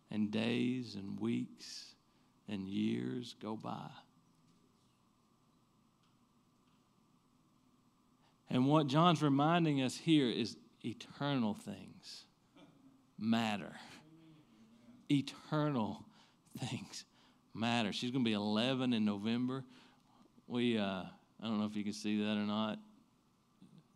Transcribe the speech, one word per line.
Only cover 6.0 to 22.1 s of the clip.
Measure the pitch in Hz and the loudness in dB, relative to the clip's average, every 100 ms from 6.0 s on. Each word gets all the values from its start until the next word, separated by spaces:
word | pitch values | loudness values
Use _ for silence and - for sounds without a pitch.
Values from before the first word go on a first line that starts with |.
| _ _ _ _ _ _ _ _ _ _ _ _ _ _ _ _ _ _ _ _ _ _ _ _ - | _ _ _ _ _ _ _ _ _ _ _ _ _ _ _ _ _ _ _ _ _ _ _ _ -2
And | 127 131 | 2 6
what | 156 147 | 6 6
John's | 143 175 160 | 6 6 6
reminding | 147 139 147 175 165 143 | 4 4 4 4 4 2
us | 131 - | 0 -2
here | - 156 127 | 4 6 6
is | 95 113 - - - | 2 -2 -6 -18 -12
eternal | 120 104 - - 143 139 110 | -10 -10 -12 -6 -2 2 0
things | 95 - 98 95 - - - - _ _ - - - - - _ - | -2 -8 -14 -14 -18 -18 -18 -20 _ _ -20 -20 -20 -20 -20 _ -4
matter. | 107 113 113 104 80 - - - - - - - - - - - - - - | 0 2 2 -2 -6 -14 -18 -20 -20 -20 -20 -20 -20 -20 -20 -20 -20 -12 0
Eternal | 143 131 - - 156 151 135 104 107 - - - _ _ - | 2 0 -8 -4 0 2 2 0 -4 -12 -20 -20 _ _ -10
things | 127 - - - - _ - _ _ | -6 -6 -8 -14 -16 _ -20 _ _
matter. | - 117 120 113 | -4 0 2 2
She's | 110 123 | 0 -2
gonna | 131 | 0
be | 117 | 2
eleven | 107 104 107 123 131 127 | 2 2 2 2 2 2
in | 117 107 | 2 2
November. | 104 107 120 127 135 127 - - - _ - - _ - | 0 -2 -2 -2 -4 -8 -16 -20 -20 _ -20 -20 _ -6
We, | 120 120 113 | 0 2 2
uh, | 98 95 | 0 -2
I | 90 - _ - | -6 -14 _ -10
don't | 110 107 | -4 0
know | 107 | 0
if | 104 | -2
you | |
can | 104 | -4
see | 101 104 | -4 -2